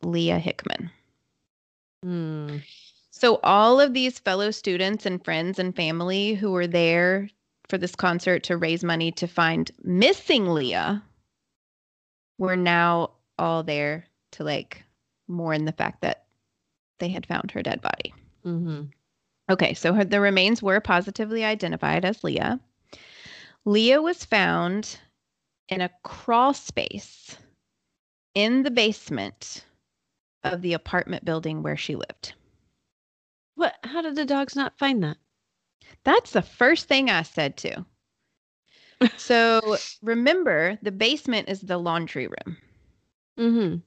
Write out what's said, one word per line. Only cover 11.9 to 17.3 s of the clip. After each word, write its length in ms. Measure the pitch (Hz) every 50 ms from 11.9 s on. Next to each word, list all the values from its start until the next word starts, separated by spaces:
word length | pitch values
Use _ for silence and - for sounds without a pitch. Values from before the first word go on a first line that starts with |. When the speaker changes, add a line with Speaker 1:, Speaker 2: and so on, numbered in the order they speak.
| _ _ _ _ _ _ _ _ _ -
Speaker 1:
were 180 | 185 185 185
now 540 | 185 180 175 170 170 170 170 170 170 165 - _ _ _ _ _ -
all 240 | 170 165 165 165
there 440 | 160 160 147 147 147 147 151 170 - _ _ _ _ _
to, 100 | - - 151
like, 400 | 151 143 - - - - - - _ _ _ _ _ _ _ _ -
mourn 360 | 175 170 165 160 156 151 156
the 80 | 156
fact 280 | - - - - - -
that 240 | - - - - _ _ _ _ _ _ _ _ _ _ _ _ _ _ _ -
they 100 | 175 175
had 160 | 185 175 -
found 280 | -